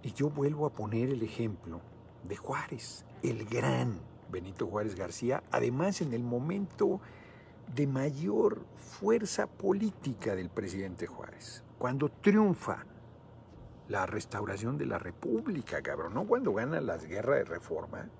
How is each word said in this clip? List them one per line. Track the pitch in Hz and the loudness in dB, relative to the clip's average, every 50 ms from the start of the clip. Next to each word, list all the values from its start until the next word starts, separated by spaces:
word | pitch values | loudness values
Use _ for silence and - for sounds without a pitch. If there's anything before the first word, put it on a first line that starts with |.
| - | -6
Y | 131 | -8
yo | 113 - 139 151 | -2 0 0 0
vuelvo | 147 147 139 143 156 147 151 | 2 2 2 2 2 2 0
a | 147 - | 0 0
poner | - 110 104 107 113 120 127 | -2 -4 0 2 2 2 2
el | 139 123 113 | 2 0 0
ejemplo | 107 - - 117 113 101 87 - 85 80 85 - - - - - - - - - - | -2 -2 -2 -2 -2 -2 -4 -8 -10 -10 -10 -12 -14 -18 -18 -20 -20 -20 -16 -8 -8
de | 101 | -8
Juárez, | - - - 131 143 - - - 113 - - - - - - - - - | -8 -6 -4 -4 -4 -4 -4 -8 -8 -8 -10 -12 -12 -16 -16 -16 -4 -2
el | 135 120 110 110 | -2 -2 -2 -4
gran | 104 113 120 113 135 127 127 127 123 107 85 80 - - - - - | -2 0 2 4 4 4 4 2 2 0 -4 -8 -12 -16 -18 -12 -6
Benito | 90 92 87 92 95 - 120 90 | -6 -6 -6 -6 -4 -2 -2 0
Juárez | 98 104 104 110 95 | 0 0 0 0 -2
García, | 87 95 87 - - - 120 131 - - - | -2 -4 -6 -4 -2 0 0 0 0 0 0
además | - 120 120 120 123 131 165 196 196 - | 2 4 4 4 2 2 2 2 2 2
en | 185 147 117 | 0 0 0
el | 117 120 | 0 0
momento | 120 120 120 127 156 185 202 202 180 - - - - - - - - - - - - - - - - - - - - 123 | 0 0 0 0 0 0 0 -2 -4 0 2 4 4 4 0 -4 -10 -18 -18 -18 -20 -20 -20 -20 -20 -20 -20 -14 -8 0
de | 123 147 139 | 2 2 2
mayor | 135 131 135 147 143 135 160 196 208 - - - - - - - - - | 4 2 2 0 0 0 0 2 4 6 6 6 4 4 -6 -12 -16 -18
fuerza | - - - - - 202 226 233 214 190 - - 208 - | -18 -16 -12 -2 4 4 4 4 4 0 0 0 0 0
política | - - - 196 190 202 214 220 190 - - 143 123 104 - 113 101 | -2 -2 2 2 4 4 4 0 0 0 -4 -4 -4 -2 0 0 0
del | 92 92 87 | 0 -2 -2
presidente | - - 98 92 87 95 95 95 90 85 87 85 | -2 -2 -2 -2 -2 -4 -4 -4 -4 -6 -6 -8
Juárez, | - - - - - - - - - - - - - - | -6 -10 -12 -12 -12 -14 -14 -14 -14 -14 -16 -18 -8 -2
cuando | - 123 127 139 151 147 | 0 0 2 4 2 0
triunfa | - - - 208 202 214 214 202 170 - - - 98 - - - - - - - - - - - - - - - - - - - - - - - | 0 4 6 8 10 10 8 8 6 2 0 -4 -4 -4 -6 -14 -16 -18 -18 -18 -20 -20 -20 -20 -20 -20 -20 -18 -18 -18 -16 -16 -16 -18 -8 -4
la | 104 98 - | 0 0 0
restauración | - - - - - - 104 101 - 98 98 107 117 135 147 | 0 -2 -4 -4 -4 -4 -4 -2 -2 -4 -2 -2 -2 0 0
de | 135 | 0
la | - 110 87 | -2 -2 -2
República, | - 87 85 - - - 113 - 110 277 202 160 - - - - | -4 -6 -10 -6 -2 0 0 2 2 0 -2 -2 -2 -2 -4 -4
cabrón, | - - - - 80 82 98 | -2 -2 -4 -4 -4 -4 -2
no | 127 196 | -4 2
cuando | 208 240 247 269 208 98 | 4 4 4 4 2 2
gana | 104 117 135 160 165 | 2 0 0 0 0
las | 147 107 - - - | 0 0 -2 -4 -4
guerras | 78 82 101 - - 143 135 | -6 -6 -2 2 4 4 4
de | - | 4
reforma | - 82 85 - - 82 78 - - - - - 233 - - | 2 -4 -8 -6 -6 -6 -6 -4 -6 -8 -10 -10 -12 -14 -18